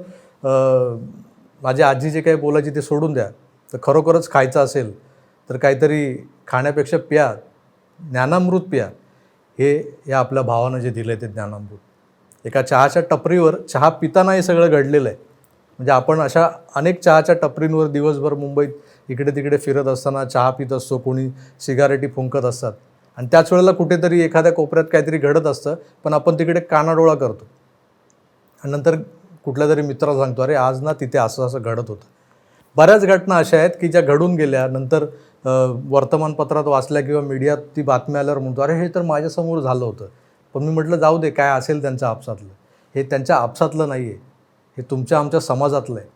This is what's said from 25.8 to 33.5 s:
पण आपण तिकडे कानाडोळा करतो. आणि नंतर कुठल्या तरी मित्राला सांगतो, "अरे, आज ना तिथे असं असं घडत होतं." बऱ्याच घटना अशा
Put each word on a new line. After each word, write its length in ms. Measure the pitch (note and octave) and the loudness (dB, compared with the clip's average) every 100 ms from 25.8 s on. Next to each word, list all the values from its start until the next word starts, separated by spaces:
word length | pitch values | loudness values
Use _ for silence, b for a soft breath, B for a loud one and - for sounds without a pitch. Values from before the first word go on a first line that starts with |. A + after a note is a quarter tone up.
| B B | B B
पण 100 | D3+ | -2
आपण 200 | D3+ F3 | 0 0
तिकडे 260 | D#3+ E3 E3+ | 0 0 -2
कानाडोळा 540 | E3+ D3+ D#3+ E3 D#3+ | 0 0 2 4 4
करतो. 320 | D3 B2 G#2 - _ _ _ _ _ _ _ _ _ _ _ | 4 -2 -6 -16 _ _ _ _ _ _ _ _ _ _ _
आणि 80 | C#3+ | -8
नंतर 240 | C#3+ D3+ D#3+ G#3+ - _ - | -2 0 0 -2 -18 _ -14
कुठल्या 240 | C#3+ C3 D3+ | -6 0 2
तरी 140 | D3 | 2
मित्राला 420 | C#3+ C3 D3 C3+ | 0 -2 0 0
सांगतो, 180 | C3+ B2 | 0 -2
"अरे, 120 | C3 | 0
आज 280 | C#3+ B2+ C3 | 2 0 0
ना 100 | D3+ | -4
तिथे 260 | D#3 C3 C3+ | -6 -2 0
असं 280 | A2+ - B2 | 0 -2 -6
असं 120 | B2+ | -6
घडत 200 | A2+ A#2 A#2 | -6 -6 -8
होतं." 160 | G2+ _ _ b b b b b C#3+ | -12 _ _ b b b b b 6
बऱ्याच 300 | E3+ G#3+ F#3+ | 8 8 6
घटना 300 | F#3+ F#3 F3 | 2 2 0
अशा 200 | D#3 | 4